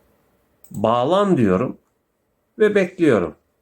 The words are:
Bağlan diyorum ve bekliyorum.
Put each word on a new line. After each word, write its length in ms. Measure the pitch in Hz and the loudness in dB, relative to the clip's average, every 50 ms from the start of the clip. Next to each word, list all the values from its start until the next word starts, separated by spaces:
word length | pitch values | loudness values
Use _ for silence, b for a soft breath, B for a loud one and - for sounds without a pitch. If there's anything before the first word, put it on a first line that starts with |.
| _ _ _ _ _ _ _ _ _ _ _ _ _ - | _ _ _ _ _ _ _ _ _ _ _ _ _ -18
Bağlan 680 | - 98 104 110 117 123 123 147 180 196 208 196 175 135 | -10 -4 -2 0 0 0 0 0 0 0 0 0 0 0
diyorum 400 | 117 98 90 95 127 180 - - _ _ _ _ _ _ _ _ _ _ _ _ _ _ _ - | 2 0 0 0 -2 -4 -8 -12 _ _ _ _ _ _ _ _ _ _ _ _ _ _ _ -2
ve 160 | 214 208 202 | 0 0 2
bekliyorum. 600 | 202 185 180 - - 170 147 120 98 87 78 - _ _ _ _ _ | 0 -2 -2 -2 -2 0 2 2 2 0 -4 -8 _ _ _ _ _